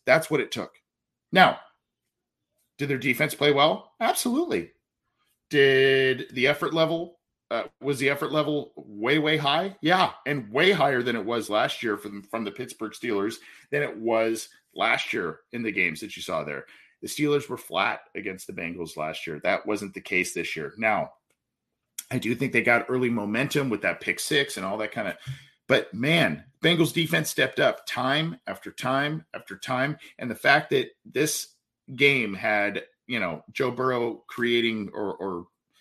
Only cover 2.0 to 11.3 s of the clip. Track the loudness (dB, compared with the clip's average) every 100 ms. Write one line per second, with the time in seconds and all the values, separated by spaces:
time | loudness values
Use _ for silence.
2 | _ _ _ _ _ _ _ -6 -2 0
3 | 0 2 0 2 4 6 4 2 -6 -2
4 | 0 0 0 0 0 -2 -4 _ _ _
5 | _ _ _ _ 0 4 6 8 6 6
6 | 4 0 -4 0 2 2 0 2 2 0
7 | -6 _ _ _ -6 -6 -6 -6 -4 0
8 | 0 0 0 0 0 -2 -4 -16 -16 -4
9 | 2 2 2 2 2 0 -2 -2 2 2
10 | 2 -2 -6 -4 -2 2 4 4 4 2
11 | 0 -2 -2